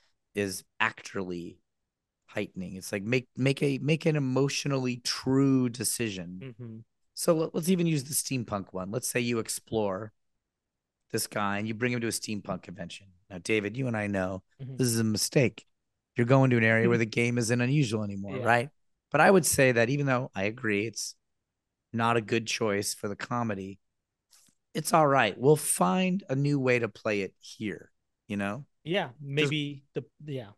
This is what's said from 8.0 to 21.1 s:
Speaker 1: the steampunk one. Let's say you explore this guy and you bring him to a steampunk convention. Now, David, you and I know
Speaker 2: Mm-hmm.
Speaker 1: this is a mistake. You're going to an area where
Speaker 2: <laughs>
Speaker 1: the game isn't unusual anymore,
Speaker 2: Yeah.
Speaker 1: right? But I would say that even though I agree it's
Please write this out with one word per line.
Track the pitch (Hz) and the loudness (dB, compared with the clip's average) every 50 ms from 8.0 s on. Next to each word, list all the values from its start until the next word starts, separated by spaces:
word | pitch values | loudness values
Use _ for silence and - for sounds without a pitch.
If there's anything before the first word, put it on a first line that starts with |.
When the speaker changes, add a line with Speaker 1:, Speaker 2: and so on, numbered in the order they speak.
| 123 | -2
Speaker 1:
the | 147 156 | -4 -4
steampunk | - - - 139 127 113 - 104 101 92 - - | -6 -4 -2 -4 -4 -4 -4 -4 -6 -6 -6 -8
one. | 92 92 95 | -8 -6 -4
Let's | 104 127 - - | -6 -4 -4 -2
say | - 127 | -2 -2
you | 120 120 120 113 | 0 0 0 -2
explore | 107 - - - - - 117 110 107 98 95 95 110 107 - _ _ _ _ _ _ _ _ _ _ _ _ _ _ _ _ _ _ _ | -2 -4 -8 -10 -8 -4 -2 0 0 0 -2 -4 -8 -12 -14 _ _ _ _ _ _ _ _ _ _ _ _ _ _ _ _ _ _ _
this | - 113 - | -4 -4 -4
guy | - - 113 104 101 101 | -4 -2 -2 0 0 0
and | 101 107 | -2 -2
you | 110 113 | -4 -4
bring | 104 120 123 123 | -2 -2 -2 0
him | 120 117 | -2 -2
to | |
a | 113 | -4
steampunk | 101 - - - 107 101 - 101 95 87 - | -4 -4 -6 -6 -8 -8 -6 -6 -8 -8 -8
convention. | - 87 92 90 85 - - 98 - _ _ _ _ | -12 -14 -12 -12 -14 -14 -16 -20 -20 _ _ _ _
Now, | 98 90 | -16 -10
David, | 85 - 110 110 101 101 107 | -4 -2 0 0 0 -2 -4
you | 131 135 | -4 -4
and | 123 117 | -4 -2
I | 107 104 104 | -2 -2 -2
know | 101 95 92 92 98 95 - _ _ - 135 | 0 0 -2 -2 -4 -8 -10 _ _ -16 -14
Speaker 2:
Mm-hmm. | 123 131 | -10 -4
Speaker 1:
this | 127 131 123 | -2 0 0
is | 117 113 | 2 0
a | 113 | 0
mistake. | 110 107 98 - - - 156 131 104 - - - _ _ _ _ _ _ _ _ _ _ | 0 0 -2 -2 0 2 2 2 2 0 -6 -14 _ _ _ _ _ _ _ _ _ _
You're | - 120 | -2 2
going | 117 135 135 135 131 | 4 6 6 6 6
to | 123 120 | 4 4
an | 113 | 4
area | 113 113 113 113 117 | 4 4 4 4 4
where | 120 117 | 4 2
Speaker 2:
<laughs> | 117 | 2
Speaker 1:
the | |
game | 110 - - 120 120 120 123 | 0 0 0 0 2 0 0
isn't | 120 104 120 120 | 0 2 2 2
unusual | 120 123 139 156 143 104 113 110 107 | 2 2 2 2 2 2 0 -2 -4
anymore, | 101 98 98 98 101 - | -4 -6 -8 -8 -8 -8
Speaker 2:
Yeah. | 131 113 | -2 2
Speaker 1:
right? | 113 117 120 120 143 - _ _ _ _ _ _ _ | 4 4 4 2 -2 -8 _ _ _ _ _ _ _
But | - 147 160 | 2 6 6
I | 196 | 8
would | 202 185 151 | 8 6 6
say | - - - 139 127 123 | 4 4 4 6 6 6
that | 117 117 113 | 4 4 2
even | 139 147 143 | 2 0 0
though | 139 131 123 131 - - | 0 0 0 -2 -4 -4
I | 98 95 | -4 -4
agree | 104 113 127 123 110 104 101 104 | -4 -4 -4 -2 0 0 0 0
it's | 113 107 - - - | -2 -6 -8 -10 -10